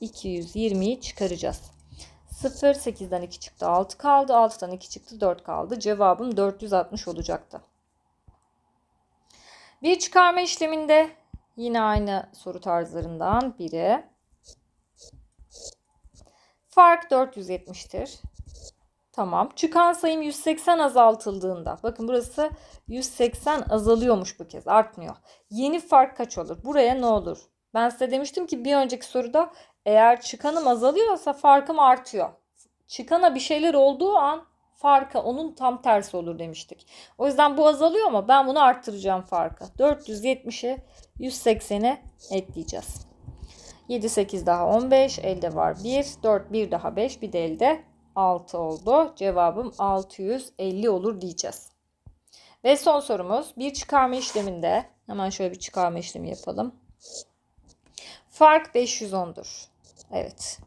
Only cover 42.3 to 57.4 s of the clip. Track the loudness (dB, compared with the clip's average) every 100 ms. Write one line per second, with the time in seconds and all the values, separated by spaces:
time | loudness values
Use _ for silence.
42.3 | -8 -8 -12 -12 -12 -12 -16 -20 _ -20
43.3 | -20 -20 -20 -20 -20 -8 -6 -2 -2 -2
44.3 | -2 0 0 2 2 4 4 4 0 -6
45.3 | -4 -4 -2 -2 -2 -4 -2 -4 -2 0
46.3 | 0 0 -6 -4 -4 -4 -4 -4 -6 -8
47.3 | -4 -4 0 0 0 -6 _ _ -2 0
48.3 | 0 -4 -6 -6 -6 2 2 2 -2 -2
49.3 | 2 0 0 -8 -4 -2 -2 -4 -8 -6
50.3 | -6 -8 -8 -6 -2 -2 0 -2 -6 -10
51.3 | -10 -10 -12 -18 _ _ _ -20 _ _
52.3 | _ _ _ 2 4 4 2 0 -4 -2
53.3 | -4 -4 -8 -8 -8 -2 2 2 0 -6
54.3 | -6 -6 -4 -2 -2 -4 _ -12 -6 -6
55.3 | -4 -6 -6 -10 -4 -2 -4 -10 -12 -12
56.3 | -10 -8 -6 -8 -10 _ _ -20 -20 -20
57.3 | _